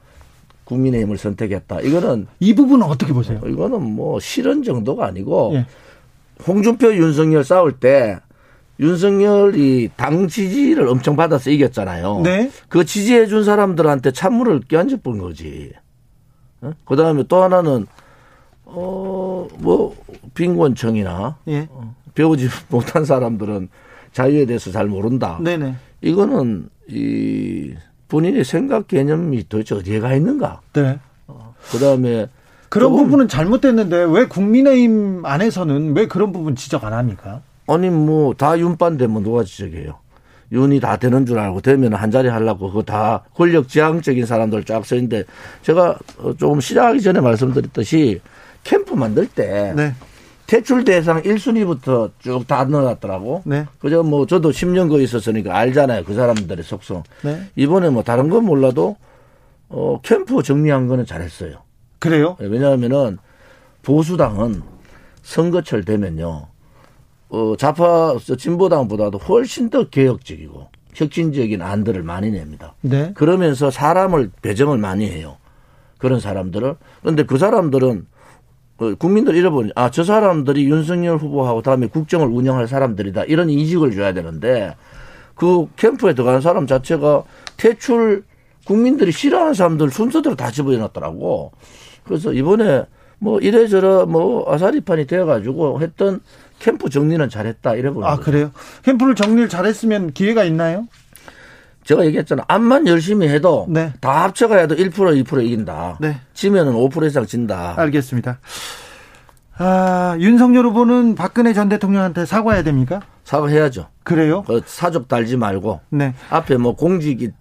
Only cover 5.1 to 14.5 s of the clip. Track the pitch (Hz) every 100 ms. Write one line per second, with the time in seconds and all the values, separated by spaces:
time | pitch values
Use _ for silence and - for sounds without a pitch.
5.1 | 90 110 175 113 143 127 - - - _
6.1 | _ _ - - 196 214 240 240 202 160
7.1 | 147 160 156 131 180 165 127 123 139 113
8.1 | 90 - _ _ _ _ - 147 175 202
9.1 | 196 202 202 202 170 139 127 117 - 139
10.1 | 160 190 214 190 247 277 320 135 127 147
11.1 | 147 165 147 131 147 127 - 95 85 90
12.1 | 104 170 190 262 - _ 170 165 208 208
13.1 | 240 220 214 208 208 196 165 156 143 135
14.1 | 127 226 240 247